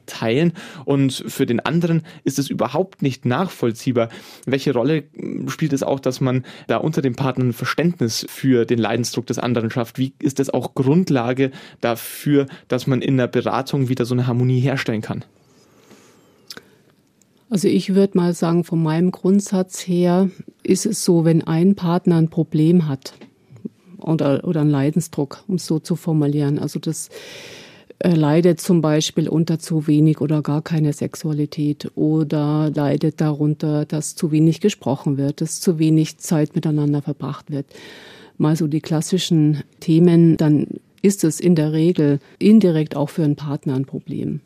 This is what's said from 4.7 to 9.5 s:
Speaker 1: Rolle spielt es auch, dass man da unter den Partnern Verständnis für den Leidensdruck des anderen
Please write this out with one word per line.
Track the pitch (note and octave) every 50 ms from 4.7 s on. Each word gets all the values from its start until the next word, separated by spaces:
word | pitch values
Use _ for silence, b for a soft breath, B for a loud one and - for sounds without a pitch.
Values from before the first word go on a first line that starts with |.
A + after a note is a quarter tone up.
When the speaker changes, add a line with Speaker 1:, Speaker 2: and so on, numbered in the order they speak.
| B2
Speaker 1:
Rolle | A#2+ A#2 C#3+ D#3+ D3+ D3 - - - - - - - -
spielt | C3+ - - D#3+ D#3 C#3
es | C3+
auch, | - - C#3 C3
dass | - C3 B2+ -
man | C#3 B2+ B2+ B2+ B2 B B B B
da | B A2+
unter | A2+ - D#3 D#3 F3
den | C3+ C3 A#2+
Partnern | - C#3 C3 - B2+ B2+ B2
Verständnis | A2+ - C3 - - - D3 F3 E3+ - A#2+ A2 - - - -
für | - - - C3+ B2+ A#2 A2+
den | - B2
Leidensdruck | A#2 G#2+ G#2 A#2+ A#2+ A#2+ - - B2 A2+
des | - A#2 -
anderen | - B2+